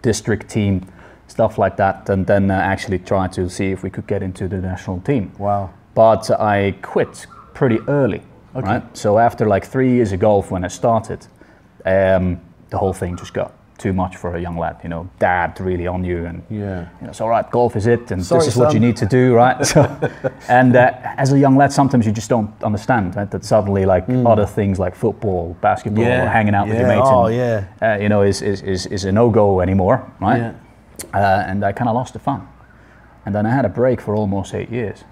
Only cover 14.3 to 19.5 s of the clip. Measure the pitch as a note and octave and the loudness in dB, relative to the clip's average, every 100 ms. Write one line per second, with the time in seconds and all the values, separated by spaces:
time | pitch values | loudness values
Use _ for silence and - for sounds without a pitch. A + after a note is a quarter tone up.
14.3 | F2 F2+ E2+ E2 E2 E2+ E2 F2+ - G2 | -6 -8 -6 -8 -8 -10 -10 -12 -2 0
15.3 | F2+ E2 - F#2 F2+ F2 F2+ F2+ F2 E2+ | 0 -2 -4 -6 -4 -4 -4 -4 -6 -6
16.3 | F2 - G#2+ G2+ F#2 E2+ - G#2 F#2+ A2 | -12 -12 -10 -8 -8 -12 -16 -16 -6 -2
17.3 | A#2 - A#2+ A#2+ A2+ G#2+ A#2 - F#2 F2+ | 0 0 0 0 0 0 0 -2 -8 0
18.3 | E3+ - A#2 A#2+ G#2 A#2+ A2 G2 B2+ B2+ | 2 2 2 2 4 2 2 2 4 6
19.3 | A#2 B2 | 6 4